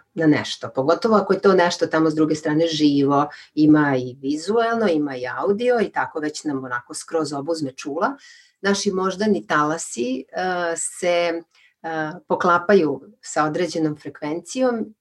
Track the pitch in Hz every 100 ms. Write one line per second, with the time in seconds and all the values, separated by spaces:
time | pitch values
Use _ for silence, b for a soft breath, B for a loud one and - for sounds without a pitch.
0 | _ 185 160 135 104 - 117 - 139 165
1 | 226 214 202 190 202 185 175 175 160 160
2 | 160 156 156 156 151 151 165 156 151 143
3 | 139 139 147 B B 151 151 151 143 131
4 | 127 120 135 151 175 226 226 233 208 156
5 | 147 127 123 123 165 202 247 240 196 139
6 | 131 160 151 151 156 135 131 120 - 151
7 | - 160 143 143 143 160 139 - 147 151
8 | 226 277 B B B B 196 196 208 185
9 | 190 180 214 190 - 156 151 165 - 226
10 | 240 262 - 175 185 180 170 165 - -
11 | 180 175 170 170 170 b b _ 160 160
12 | 156 180 - 180 180 175 175 202 151 135
13 | - _ - 160 156 160 170 165 156 151
14 | 147 - 151 165 170 254 254 233 214 -